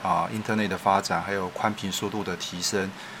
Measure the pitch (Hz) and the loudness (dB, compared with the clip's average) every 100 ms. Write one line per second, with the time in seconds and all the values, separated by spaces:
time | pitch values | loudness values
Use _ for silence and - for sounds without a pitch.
0 | 92 85 92 110 104 107 101 92 101 98 | 2 2 2 -2 0 2 2 2 4 4
1 | 101 87 87 98 92 - 107 104 98 - | 4 0 0 -2 -2 0 0 0 -4 -2
2 | 104 104 92 87 - 90 - 101 95 - | -2 -2 -2 -4 -4 -4 -2 0 -2 -4
3 | - - | -12 -12